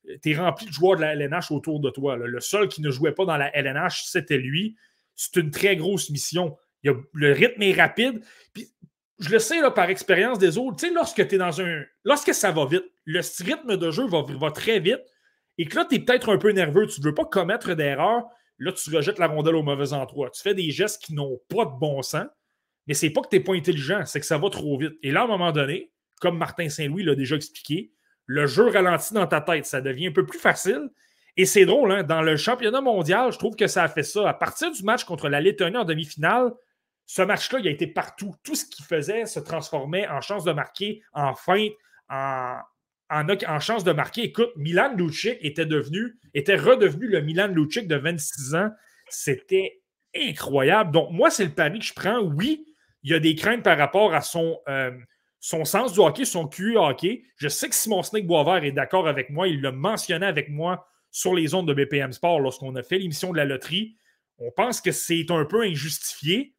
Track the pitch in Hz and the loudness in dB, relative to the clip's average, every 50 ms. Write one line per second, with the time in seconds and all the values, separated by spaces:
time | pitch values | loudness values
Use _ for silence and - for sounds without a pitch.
0 | - - - 139 - 156 151 156 180 170 - - 220 196 139 143 175 190 190 160 | -18 -18 -12 -4 -2 0 0 2 2 0 0 -2 -6 -10 -2 2 4 4 4 4
1 | 156 156 151 147 143 135 160 175 165 - 151 143 - 160 151 147 139 123 - 139 | 2 0 -2 -2 -2 -2 -4 -4 -4 -4 -6 -4 -4 -4 -4 -2 -2 -4 -4 -2
2 | 139 143 127 120 120 120 120 120 - - 196 208 202 190 - 156 151 143 127 127 | -2 -2 -2 -2 -4 -6 -6 -6 -6 -2 0 0 0 0 -2 -4 -4 -2 -2 0
3 | 160 151 147 - 190 175 156 143 139 143 - 143 135 135 131 151 180 170 - - | 0 0 0 0 0 0 0 0 0 -2 -2 -2 -2 -2 -2 -2 -2 -4 -4 -6
4 | - - - 180 160 - 147 131 127 131 143 175 208 220 - _ _ _ _ _ | -8 -4 -4 -4 -2 0 -2 -2 -2 -2 -4 -4 -4 -6 -8 _ _ _ _ _
5 | _ _ _ - - - - 180 160 147 - - 185 202 190 160 156 190 202 175 | _ _ _ -10 -8 -2 0 0 0 0 -2 0 2 2 2 2 0 -2 -2 -2
6 | - - 147 131 - - 156 175 180 151 151 _ _ _ _ _ - 143 131 120 | -2 -4 -6 -6 -6 -4 -2 -2 -2 -2 -6 _ _ _ _ _ 0 0 0 -2
7 | - _ - 147 147 143 139 143 214 254 240 208 208 190 - 170 165 147 - 214 | -4 _ -4 2 4 4 6 6 4 4 4 2 2 2 4 4 4 2 4 2
8 | 240 269 226 220 - - - _ _ _ - 208 254 - _ _ - - _ _ | 0 0 0 -4 -12 -18 -20 _ _ _ -20 -20 -20 -20 _ _ -20 -20 _ _
9 | _ _ _ - 170 156 220 220 220 - 330 330 285 247 - 208 175 175 190 - | _ _ _ -10 -2 2 2 2 4 2 2 4 4 4 4 4 2 2 2 0
10 | - - 180 175 208 247 247 185 190 170 156 226 254 262 175 - 320 349 339 339 | 2 4 4 4 4 2 2 4 4 4 4 2 -2 -4 -4 -2 -2 0 2 0
11 | 302 - - 214 170 - 196 190 180 175 147 180 185 170 160 147 131 - _ _ | 0 0 2 0 0 2 2 0 0 0 -2 -2 -4 -4 -4 -6 -8 -12 _ _
12 | - 214 285 285 - - 285 - 214 190 156 156 143 131 170 185 180 - _ _ | 2 2 2 2 2 0 0 2 2 2 2 2 2 2 2 0 0 -2 _ _
13 | - 156 160 180 165 - - - 175 202 311 320 294 240 196 160 170 165 147 208 | -8 -4 -2 -2 -2 -4 -8 -8 -4 -4 -4 -4 -2 -2 -2 0 0 -2 0 -2
14 | 269 214 170 156 131 139 131 131 156 147 147 - - 214 226 190 156 190 254 - | -2 0 0 0 0 -2 -6 -4 -4 -4 -4 -4 -2 0 0 2 2 0 -2 -2
15 | - _ _ _ _ _ _ _ _ _ _ - 165 151 190 311 349 339 262 - | -4 _ _ _ _ _ _ _ _ _ _ -6 -6 -2 0 -2 0 2 0 0
16 | - 240 247 254 254 226 196 - 202 214 202 190 170 147 147 202 214 208 - 143 | 2 2 2 2 4 2 2 4 4 4 4 4 2 4 4 4 2 2 -2 -2
17 | 143 151 147 - 311 320 - 190 170 175 220 226 - 185 175 156 147 143 139 135 | -2 -2 0 -2 -2 0 0 0 0 0 -2 -4 -2 -4 -2 0 0 -2 0 0
18 | 170 208 233 240 233 - - _ _ _ _ - 131 185 185 - - 151 160 151 | 2 2 2 0 -2 -6 -14 _ _ _ _ -8 -8 -6 -6 -6 -4 -2 0 0
19 | 143 190 - 175 170 156 151 151 147 165 165 160 147 143 139 135 143 131 147 139 | 0 0 0 0 0 0 2 2 2 2 2 2 2 0 -2 -2 -2 -4 -4 -6
20 | 131 - 127 143 131 120 - - - 202 196 190 170 151 127 131 - 147 - - | -6 -6 -6 -6 -6 -6 -6 -4 -2 -2 0 0 -2 -2 0 0 -2 -2 -2 -8
21 | - - 156 147 143 135 127 - _ - 180 233 220 143 127 123 156 151 139 135 | -10 -8 -6 -4 -4 -4 -6 -8 _ -6 -2 -2 -2 -2 -2 -4 -4 -4 -4 -4
22 | 123 - - 156 220 302 _ _ _ _ _ _ _ _ _ _ - 147 139 - | -6 -4 -4 -6 -6 -6 _ _ _ _ _ _ _ _ _ _ -8 -6 -4 0
23 | 165 147 151 269 254 - - 180 147 190 190 175 147 180 170 147 131 147 202 202 | 0 0 0 0 -2 2 0 0 2 2 -2 -2 0 -2 -2 -2 -2 -2 -2 -4
24 | 147 - - 143 - - 160 147 185 196 - - 151 147 143 131 160 147 151 - | -4 -6 -6 -6 -2 -2 -2 0 0 -2 -4 -4 -4 -4 -2 -2 -4 -6 -6 -6
25 | - 135 147 196 247 233 208 175 175 170 151 151 139 139 165 - - - _ _ | -4 0 0 0 2 0 0 0 0 0 0 0 0 -2 -4 -6 -8 -14 _ _
26 | _ _ _ - - 175 175 165 160 - - - 170 147 151 165 151 139 156 202 | _ _ _ -2 -2 -2 0 0 -4 -6 -6 -6 -6 -6 -4 -6 -6 -4 -4 -2
27 | 190 151 139 139 135 123 156 143 - - - - - - 147 190 220 - _ _ | 0 0 0 0 0 -2 -2 -4 -4 -8 -16 -12 -6 -6 -4 -4 -6 -8 _ _
28 | _ _ _ _ _ - 131 147 147 135 123 185 240 226 190 196 180 180 170 151 | _ _ _ _ _ -4 0 0 0 2 4 4 4 6 6 4 4 4 2 0
29 | - - 214 208 180 - 175 151 147 180 165 147 - - 147 131 131 139 127 131 | -2 -2 0 0 0 2 0 0 0 0 -2 -2 -2 -4 -6 -4 -4 -4 -6 -4
30 | 180 180 147 185 160 - - - - 190 160 - - 190 247 285 294 254 _ _ | -4 -2 0 0 0 0 -2 0 2 2 2 2 2 0 0 0 -2 -10 _ _
31 | _ _ _ _ _ _ - 180 185 185 - 202 180 170 220 294 277 190 196 202 | _ _ _ _ _ _ 0 2 2 4 8 6 8 8 8 6 6 4 4 2
32 | 165 143 160 160 160 160 156 147 - 220 254 247 240 208 240 269 277 254 220 185 | 2 0 2 2 4 2 2 2 2 0 0 0 0 0 0 2 2 2 2 2
33 | 156 151 190 226 262 240 - - 180 226 214 - 202 - - 185 165 151 - 156 | 2 2 2 4 2 0 0 -2 -4 -4 0 0 0 2 2 2 2 2 0 -2
34 | 143 - - 208 202 156 - - 170 - - - 311 339 311 214 185 214 240 240 | -4 -2 -2 0 0 0 0 0 -2 -4 -2 -4 -6 -6 -4 -4 0 0 0 0
35 | - - 170 - 160 143 143 147 160 196 208 - 180 170 214 247 208 165 160 160 | -2 -6 -8 -4 -2 0 0 2 2 2 2 2 -2 0 0 -2 -2 0 -2 -4
36 | 156 - - 147 156 175 220 247 254 233 247 - _ _ _ _ _ _ _ _ | -4 -8 -6 0 2 2 4 4 2 0 -2 -6 _ _ _ _ _ _ _ _
37 | _ - - - 185 196 202 - - - - 269 190 160 143 - 170 - - 180 | _ -6 0 0 2 2 2 0 -2 -2 -2 -2 0 0 -2 -2 -4 -4 -4 -6
38 | - - - - 202 196 - _ - 277 311 - - - - - 143 - 170 151 | -6 -6 -8 -12 -12 -12 -12 _ -10 -8 -6 -6 -8 -8 -14 -16 -8 -4 -4 -2
39 | 143 165 214 226 220 220 - 160 - - 170 156 151 - 170 139 135 147 175 196 | -2 -2 -4 -4 -4 -6 -8 -10 -8 -6 -8 -8 -6 -6 -6 -6 -4 -4 -4 -4
40 | 208 185 147 135 - - 202 202 156 175 151 147 131 - - - 196 208 214 - | -4 -4 -6 -6 -6 -6 -6 -4 -2 -2 -2 -2 -4 -8 -8 -8 -6 -6 -8 -10
41 | _ _ - 151 143 135 131 - - 175 185 208 214 208 208 _ _ _ _ _ | _ _ -6 -4 -2 -2 -4 -4 0 0 2 2 2 -2 -4 _ _ _ _ _
42 | _ - 139 135 135 135 131 131 127 123 127 127 - _ _ _ _ _ _ _ | _ -10 -8 -6 -4 -4 -4 -4 -6 -6 -8 -10 -14 _ _ _ _ _ _ _
43 | _ - 151 151 151 175 202 202 226 170 156 143 - - 226 220 170 180 151 151 | _ -4 -2 -2 0 0 0 -2 -2 -4 -4 -4 -2 -2 -2 0 2 2 2 2
44 | 127 - - 233 226 147 - 220 233 233 - 156 143 160 170 190 254 277 240 180 | 0 -4 -4 -6 -6 -4 0 0 0 0 -2 -6 -4 2 4 4 4 4 2 0
45 | 175 156 147 - - 226 247 - - 143 147 170 160 156 156 147 123 135 165 202 | -2 -2 -2 -2 -2 -2 -2 -2 -6 -6 -2 -2 -2 0 0 0 0 -2 -4 -4
46 | 240 233 - _ _ _ - 147 143 202 190 147 147 226 262 220 202 165 143 175 | -4 -6 -8 _ _ _ -6 -2 2 2 2 4 6 6 6 6 6 2 2 0
47 | 254 220 185 156 147 156 160 180 208 202 180 156 147 151 - 240 208 165 151 135 | -2 0 0 0 0 0 0 0 0 2 2 2 0 0 -2 -4 -2 -2 -2 -2
48 | 135 165 175 160 - - - 147 131 131 156 170 208 214 214 - _ _ _ _ | -2 -2 -4 -4 -6 -8 -10 -10 -6 -4 -2 0 -2 -2 -4 -10 _ _ _ _
49 | _ - - - - 147 131 - - - 190 190 190 - - _ _ _ _ _ | _ -14 -12 -6 -4 -4 -4 -4 -2 0 0 0 0 -2 -8 _ _ _ _ _
50 | _ _ - 294 294 214 147 - - - 139 139 131 151 196 214 214 160 147 165 | _ _ -6 -6 -4 -4 -6 -6 -6 -2 0 2 4 4 4 4 4 4 2 2
51 | 143 - 165 185 294 330 311 - 190 151 - 180 156 147 196 226 - - - - | 2 2 2 4 4 4 4 2 -2 -2 0 0 0 0 0 -4 -8 -10 -8 -4
52 | - 190 233 247 208 160 143 156 214 302 311 302 - _ _ _ _ _ _ _ | -2 -2 0 0 0 0 -2 -2 0 -2 -2 -4 -6 _ _ _ _ _ _ _
53 | - 135 165 160 156 160 156 156 - 208 240 226 - 196 160 147 143 - - 196 | -2 0 0 2 4 2 2 2 0 -2 0 2 4 4 4 4 4 2 4 4
54 | 214 190 160 143 - - - 170 165 165 165 - - 143 135 135 131 127 127 123 | 4 4 2 0 -2 -2 -4 -4 -2 -2 -4 -6 -6 -6 -4 -2 -4 -4 -6 -10
55 | 117 _ _ _ _ _ _ _ - - 170 160 151 - - 208 262 240 175 208 | -18 _ _ _ _ _ _ _ -10 -6 -4 -4 -2 0 0 0 0 2 6 8
56 | - 151 - - 269 - - 175 156 - - 175 190 226 233 214 165 143 131 - | 8 8 6 2 -4 -2 -2 -4 -6 -6 -6 -4 -2 2 4 4 4 4 2 0
57 | 165 190 247 - _ _ _ - 143 147 - - 320 - - - - 220 208 180 | -2 -2 -2 -4 _ _ _ -6 -6 -4 -4 -4 -4 -2 -2 -2 0 0 0 -2
58 | - - 214 220 190 165 175 151 139 165 190 175 151 139 135 143 135 - 185 190 | -2 -2 -4 -2 2 4 4 4 6 6 4 2 2 0 -2 -2 -2 0 2 2
59 | 165 156 139 139 127 - 143 165 190 185 151 135 139 135 127 135 151 208 220 - | 2 2 0 -2 -4 -4 -2 -2 0 0 0 0 -2 -4 -4 -2 -2 -2 -2 -2
60 | - - 170 160 196 196 151 147 - 147 147 147 165 180 185 175 - _ _ _ | -4 -4 -2 -2 0 0 0 -2 -4 -4 -6 -4 -4 -4 -4 -6 -8 _ _ _
61 | _ _ - - - 185 185 170 160 139 165 185 175 151 139 139 139 139 147 143 | _ _ -8 -4 0 0 2 2 2 2 0 0 0 2 2 2 2 2 0 -2
62 | 135 131 123 - - 170 170 147 135 131 131 - 139 131 131 127 120 - 180 196 | -2 -4 -4 -2 0 2 2 2 0 -2 -4 -6 -10 -10 -10 -8 -6 -2 -2 -2
63 | 190 170 147 - 185 185 175 151 147 139 135 127 - - 160 196 220 220 - _ | -2 -2 -6 -6 -6 -4 0 0 0 0 -2 -6 -6 -6 -6 -6 -6 -6 -12 _
64 | _ _ _ _ _ _ _ - 117 120 - 185 220 247 220 - - 180 - - | _ _ _ _ _ _ _ -12 -12 -6 -2 0 0 0 0 -2 -2 -2 -2 -2
65 | - - 170 165 151 165 175 160 143 151 196 233 226 190 156 139 143 160 143 - | -2 -2 -2 -2 0 0 0 0 0 0 0 0 0 0 -2 -4 -4 -6 -6 -6
66 | - - - - 139 156 190 247 285 - _ | -8 -10 -10 -6 -2 0 0 0 -2 -6 _